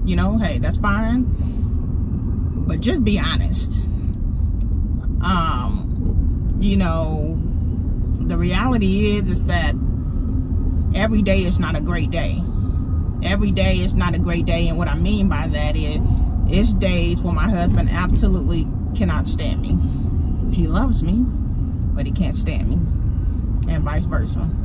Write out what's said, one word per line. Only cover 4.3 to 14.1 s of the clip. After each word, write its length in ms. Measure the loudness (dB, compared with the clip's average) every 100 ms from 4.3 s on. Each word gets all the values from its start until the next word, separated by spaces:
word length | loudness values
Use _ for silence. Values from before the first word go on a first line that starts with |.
| 0 -2 0 -2 0 0 -2 -2 -2
Um, 1400 | 0 0 0 -2 -2 -4 -4 -2 0 0 0 0 0 0
you 160 | 2 2
know, 640 | 2 0 -2 -2 -2 -2 -2 -2 -2 -2 -2 -2 0 0
the 160 | 0 0
reality 800 | 0 0 0 0 0 2 2 0
is, 120 | 0
is 160 | 0 0
that 280 | 0 0 0 -2 -2 -2 -2 -2 -2 -2 -2 0 0 0
every 280 | 0 2 2
day 220 | 2 2
is 140 | 2 0
not 160 | 0 -2
a 40 |
great 300 | -2 -2 -2
day. 300 | -2 -2 -2 -2 -2 0 -2 0 -2 -2 -2
Every 280 | -2 0 2
day 280 | 2 2 2
is 160 | 2
not 200 | 2 0